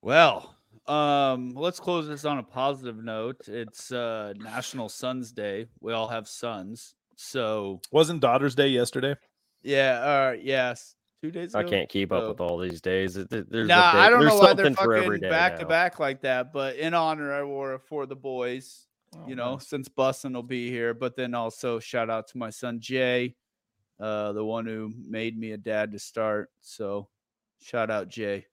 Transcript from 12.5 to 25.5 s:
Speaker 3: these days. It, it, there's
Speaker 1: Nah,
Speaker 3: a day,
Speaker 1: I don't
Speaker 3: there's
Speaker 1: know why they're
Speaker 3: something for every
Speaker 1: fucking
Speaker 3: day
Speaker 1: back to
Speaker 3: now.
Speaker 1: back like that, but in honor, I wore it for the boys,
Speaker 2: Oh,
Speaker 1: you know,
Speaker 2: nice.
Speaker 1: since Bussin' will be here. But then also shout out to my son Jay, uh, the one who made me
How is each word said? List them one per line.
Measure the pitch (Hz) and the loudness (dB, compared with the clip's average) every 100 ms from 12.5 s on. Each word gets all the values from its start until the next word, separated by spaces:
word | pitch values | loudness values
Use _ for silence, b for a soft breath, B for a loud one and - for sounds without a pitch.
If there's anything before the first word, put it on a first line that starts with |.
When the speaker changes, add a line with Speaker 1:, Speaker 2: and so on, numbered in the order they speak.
| 87 | -2
Speaker 3:
these | 90 85 | -4 -4
days. | - 95 95 92 | -2 0 0 -4
It, | 92 | -6
it, | 113 95 | -8 -4
there's | 113 110 | -2 4
Speaker 1:
Nah, | 175 180 | 6 8
Speaker 3:
a | |
day, | 165 | 8
Speaker 1:
I | 196 | 8
don't | 240 | 10
Speaker 3:
there's | - | 8
Speaker 1:
know | 202 | 10
why | 190 | 10
they're | - 147 | 10 4
Speaker 3:
something | 131 | 4
for | 113 | 4
every | 110 104 101 | 4 2 0
Speaker 1:
fucking | |
Speaker 3:
day | 92 | 0
Speaker 1:
back | 160 175 170 | 2 2 0
to | |
Speaker 3:
now. | 165 | 0
Speaker 1:
back | 165 175 170 | 2 2 0
like | 147 135 | -4 -2
that, | 135 127 127 | -2 -2 -2
but | 151 135 127 | -4 -4 -4
in | 160 | 0
honor, | 170 160 156 147 | 2 2 -2 -4
I | 143 | -4
wore | 143 139 139 | -4 -6 -6
it | 131 _ | -8 _
for | 151 151 | -8 -8
the | 135 | -8
boys, | 135 127 123 127 131 - _ _ _ 160 | -8 -4 -4 -4 -10 -20 _ _ _ -18
Speaker 2:
Oh, | 160 | -12
Speaker 1:
you | |
know, | 127 120 | -6 -6
Speaker 2:
nice. | 131 - | -6 -8
Speaker 1:
since | 147 131 | -8 -8
Bussin' | - 131 131 139 | 0 0 0 -6
will | 123 | -8
be | 120 127 120 | -6 -6 -4
here. | 123 117 | -4 -4
But | 117 127 123 | -2 -6 -4
then | 127 | -4
also | 120 113 - 127 117 | -4 -6 -6 -4 -4
shout | - 123 113 | -4 -4 -2
out | 113 110 | -4 -6
to | 127 | -10
my | 113 | -10
son | - 127 117 | -8 -8 -8
Jay, | 113 131 127 123 123 123 _ _ _ _ _ _ | -4 0 2 2 -2 -6 _ _ _ _ _ _
uh, | 107 107 104 | -6 -4 -4
the | 104 | -4
one | 107 113 113 | -4 -4 -6
who | 110 107 113 - | -8 -10 -12 -10
made | 110 113 113 | -6 -6 -6
me | 110 | -10